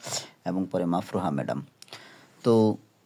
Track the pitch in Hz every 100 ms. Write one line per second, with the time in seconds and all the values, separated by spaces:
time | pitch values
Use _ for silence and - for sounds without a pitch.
0 | - - - _ 87 92 95 - 87 87
1 | 92 95 90 69 62 67 - _ - -
2 | - - - _ 120 113 110 104 _ _